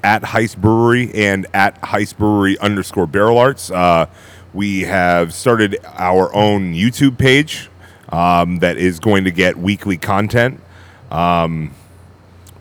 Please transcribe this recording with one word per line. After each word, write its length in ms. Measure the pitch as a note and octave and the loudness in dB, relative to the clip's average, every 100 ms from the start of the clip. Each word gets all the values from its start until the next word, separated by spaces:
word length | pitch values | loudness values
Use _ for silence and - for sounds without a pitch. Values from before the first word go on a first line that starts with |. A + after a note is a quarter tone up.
at 200 | G2+ G#2+ | 0 0
Heist 340 | F2+ A2+ A2+ - | 0 -2 -4 0
Brewery 520 | G2+ A2 A#2 B2 B2 G#2+ | 0 2 2 2 -2 -2
and 320 | G#2 G2 F#2 | 0 0 -2
at 260 | G2 G2+ - | 0 0 -2
Heist 360 | - G#2 G#2 - | -6 -4 -4 -2
Brewery 400 | G#2+ G#2 G2 G2 | 0 2 2 0
underscore 480 | G#2 G2+ F#2 - E2+ | -2 -4 -4 -4 -2
barrel 300 | G2 G#2+ A#2 | 2 2 4
arts. 340 | B2+ C3+ - | 2 0 -6
Uh, 360 | F#2 F2+ E2+ D#2+ - - - - | 0 2 2 0 -6 -20 -20 -14
we 280 | F2+ G2+ F#2+ | -6 -4 -4
have 520 | E2+ F#2+ F2+ F2 E2+ | -2 0 2 2 0
started 440 | - B2+ A#2 G#2 G2+ - - | -2 -2 0 0 -2 -10 -6
our 360 | F2+ F#2 F#2 G2+ | 0 2 2 2
own 380 | G#2 G#2 F#2 | 2 2 -2
YouTube 440 | E2 A2 A#2+ C#3 B2 | -2 -2 0 0 2
page, 520 | C3 C3+ D#3 - - - - - - | 2 2 0 -8 -16 -20 -20 -20 -8
um, 500 | E2 F2 F2 E2+ F2+ | 0 2 2 2 0
that 180 | F2 D#2+ | -2 0
is 220 | F#2 E2 | -2 0
going 240 | A2+ G2+ | 0 2
to 80 | F#2+ | 0
get 240 | F2 F2+ E2 | 0 0 0
weekly 380 | F2+ G2+ G#2 F2+ | -4 -4 -4 -6
content. 640 | - G2+ G#2 A#2+ A#2+ D3+ - - - - - | -2 -2 0 0 0 -4 -16 -20 -20 -20 -10
Um, 640 | D#2+ F2 F2 E2 D#2+ D#2 - - - - - - - - - | -2 0 0 0 -4 -8 -14 -20 -20 -20 -20 -20 -20 -20 -20